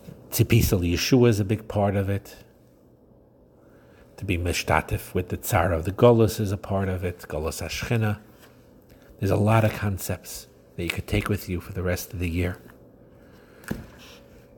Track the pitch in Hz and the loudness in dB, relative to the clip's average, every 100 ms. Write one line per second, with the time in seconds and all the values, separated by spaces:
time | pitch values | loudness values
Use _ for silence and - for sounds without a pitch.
0 | - - - - - 117 - 95 87 85 | -20 -20 -8 0 4 4 4 2 0 0
1 | - 131 120 104 98 104 - 104 101 101 | 4 6 6 4 0 -2 -2 0 0 0
2 | 98 98 - - - _ _ _ _ _ | -2 -4 -6 -20 -20 _ _ _ _ _
3 | _ _ _ _ _ _ _ - - - | _ _ _ _ _ _ _ -20 -20 -20
4 | - - 95 85 87 82 - 78 - - | -20 -12 -4 -2 0 -2 2 2 2 -6
5 | - 90 - 90 - 90 85 82 87 95 | -4 -6 -4 -8 0 2 2 0 -4 6
6 | 120 117 107 - 101 98 - 98 95 92 | 6 8 4 2 -4 -4 -4 -2 -2 -2
7 | 90 - - 76 78 - 82 - - 117 | -4 -8 -10 -6 -6 -6 -8 -8 -2 0
8 | 107 104 - - - - - - _ - | 0 -4 -10 -20 -20 -20 -20 -20 _ -20
9 | - - 98 101 104 113 107 - 104 92 | -20 -4 0 2 4 4 2 0 -4 -4
10 | - 92 - - - - - - 87 - | -6 -8 -10 -16 -18 -20 -18 -8 -6 -6
11 | - 104 - 101 - 87 - 92 87 87 | -2 -2 0 -4 -4 -8 -6 -6 -4 -4
12 | - 87 87 85 87 92 - - - - | -6 -6 -4 -2 -4 -6 -16 -20 -20 -20
13 | - - - - - - - - - - | -20 -20 -20 -20 -20 -20 -12 -12 -12 -20
14 | - - - - - | -20 -20 -20 -20 -20